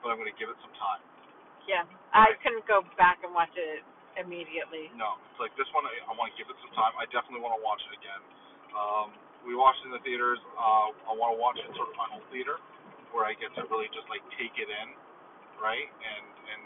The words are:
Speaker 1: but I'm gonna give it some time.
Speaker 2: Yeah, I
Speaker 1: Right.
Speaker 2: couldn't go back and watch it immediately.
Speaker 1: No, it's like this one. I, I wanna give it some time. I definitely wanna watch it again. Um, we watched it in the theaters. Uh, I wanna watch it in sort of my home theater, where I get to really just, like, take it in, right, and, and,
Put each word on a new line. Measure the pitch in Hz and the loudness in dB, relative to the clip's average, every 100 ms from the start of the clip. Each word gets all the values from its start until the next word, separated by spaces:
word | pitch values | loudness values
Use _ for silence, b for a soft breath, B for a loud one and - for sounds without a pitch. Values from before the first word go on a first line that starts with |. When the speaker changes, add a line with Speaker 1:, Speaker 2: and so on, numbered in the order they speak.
Speaker 1:
but | 117 | -4
I'm | 113 | -4
gonna | 107 - | -6 -8
give | 110 | -10
it | - | -10
some | - - | -16 -8
time. | 101 90 - - - - - - - | -6 -6 -8 -20 -20 -20 -20 -20 -4
Speaker 2:
Yeah, | 185 175 - - 208 | -2 -2 -8 4 10
I | 220 | 10
Speaker 1:
Right. | 220 | 8
Speaker 2:
couldn't | 285 226 214 | 0 -2 4
go | 202 180 - | 4 4 6
back | 180 180 | 6 6
and | 180 175 | -2 0
watch | 165 175 | 0 0
it | 160 156 - - - - | -6 -6 -12 -20 -16 -10
immediately. | 180 175 156 160 151 160 156 117 | -10 -10 -8 -8 -8 -10 -12 -6
Speaker 1:
No, | 110 - - | -6 -6 -12
it's | - | -8
like | 113 - | -8 -4
this | 131 | -2
one. | - 117 | 0 -2
I, | 117 - | -6 -10
I | 113 | -6
wanna | 117 - | -6 -6
give | - | -14
it | - | -16
some | - - | -12 0
time. | 113 - | 0 0
I | 117 | -4
definitely | 123 - 120 | -4 -4 -8
wanna | 120 113 | -4 -2
watch | 110 104 - | -2 -4 -6
it | - | -14
again. | 98 98 - - b b - 107 | -14 -16 -16 -20 b b -12 -4
Um, | 104 104 107 - - - 123 | 0 0 -2 -8 -20 -16 -6
we | 123 | 6
watched | 131 127 131 | 6 6 -4
it | |
in | 123 | -8
the | |
theaters. | 131 123 123 120 113 110 | -4 0 2 0 -4 -2
Uh, | 113 110 107 107 110 | 4 4 4 -2 -8
I | 110 | -2
wanna | 117 113 | 0 2
watch | 120 123 | 2 0
it | - | -8
in | - | -6
sort | - | -8
of | - | -4
my | - | -8
home | - - 127 | -8 -12 -8
theater, | 127 - - - - - - - | -6 -8 -10 -20 -20 -20 -8 -2
where | |
I | - - | -2 -2
get | - - | -8 -8
to | - | -4
really | 110 107 110 | -4 -4 -8
just, | - | -10
like, | - - - | -12 -12 -8
take | 117 - | -8 -6
it | 107 | -8
in, | 104 110 95 - - - - - - | -8 -10 -14 -20 -20 -20 -20 -20 -6
right, | 107 117 147 | -4 -2 -6
and, | - 110 104 101 - - | -10 -12 -12 -14 -20 -14
and, | 107 | -14